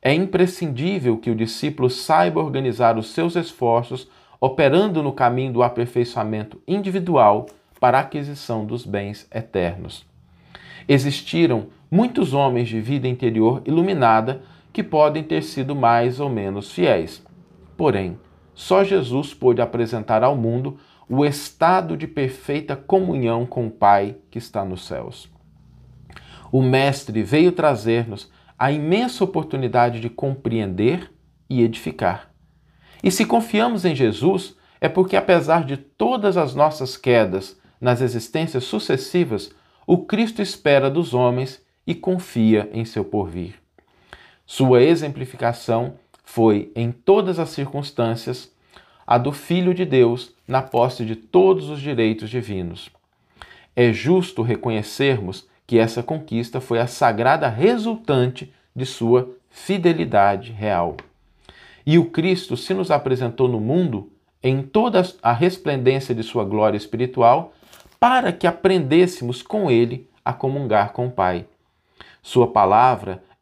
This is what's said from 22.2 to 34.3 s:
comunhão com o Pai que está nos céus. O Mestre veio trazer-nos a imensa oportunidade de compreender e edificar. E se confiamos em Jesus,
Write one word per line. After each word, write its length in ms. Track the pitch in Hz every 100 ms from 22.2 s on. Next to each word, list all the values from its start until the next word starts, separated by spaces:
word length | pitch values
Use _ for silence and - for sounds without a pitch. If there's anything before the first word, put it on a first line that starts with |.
| 135 131 - 147 156 139
comunhão 720 | - 190 185 147 120 117 120
com 220 | - 113
o 40 |
Pai 440 | - 104 101 101 101 _
que 80 | 120
está 260 | - 107 95
nos 220 | 90 -
céus. 420 | 73 58 - - _ _ _ _ - - - - - - - -
O 120 | 131
Mestre 580 | 131 131 139 139 - 110
veio 300 | 98 147 175
trazer-nos 800 | 170 156 123 110 117 113 101 - _ _ -
a 140 | 131
imensa 520 | 151 151 196 247 -
oportunidade 760 | 190 156 151 139 127 117 120 117
de 100 | 120
compreender 1040 | - 139 135 131 117 101 90 110 175 - _ _ _ _
e 140 | 131
edificar. 680 | 113 113 - - 95 90 - _ _ _ _ _ _ -
E 60 | 185
se 160 | 185 220
confiamos 600 | 233 226 208 233 220 180
em 100 | 135
Jesus, 600 | 120 - 151